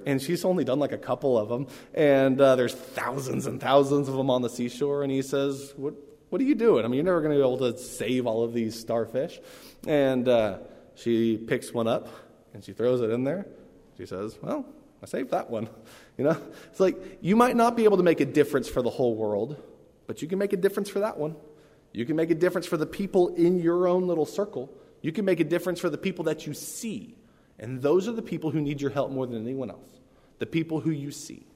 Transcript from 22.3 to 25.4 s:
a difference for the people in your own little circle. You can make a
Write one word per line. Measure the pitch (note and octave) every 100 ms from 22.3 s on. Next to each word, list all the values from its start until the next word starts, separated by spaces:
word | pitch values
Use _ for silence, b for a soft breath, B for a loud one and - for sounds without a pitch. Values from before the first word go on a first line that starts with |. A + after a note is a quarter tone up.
a | E3
difference | F3 F3 E3+
for | E3
the | D#3
people | - G3 G3 F3+ F3
in | E3+ F3+
your | E3 F3 F3+
own | F#3 F3+
little | E3+ D3
circle. | - G3+ C3+ C3 - B B
You | D3+
can | D#3+ F#3+
make |
a | E3+